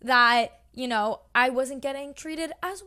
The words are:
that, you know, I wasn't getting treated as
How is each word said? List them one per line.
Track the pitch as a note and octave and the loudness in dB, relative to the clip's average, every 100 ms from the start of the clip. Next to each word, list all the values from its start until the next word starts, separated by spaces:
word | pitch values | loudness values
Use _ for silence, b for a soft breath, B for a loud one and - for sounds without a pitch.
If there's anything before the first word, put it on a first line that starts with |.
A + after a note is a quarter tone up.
that, | A#3+ B3 A#3+ A#3+ A#3 - _ | 2 4 6 4 0 -6 _
you | - B3+ | -10 -4
know, | A3+ G#3+ - _ | -2 -2 -4 _
I | A#3+ B3+ | 2 2
wasn't | B3 C4 C#4 | 0 -4 -6
getting | C#4 C#4 C#4+ | -8 -8 -12
treated | C#4 D#4 D#4+ D#4+ - | -14 -12 -6 -8 -6
as | F4+ F#4+ | -10 -10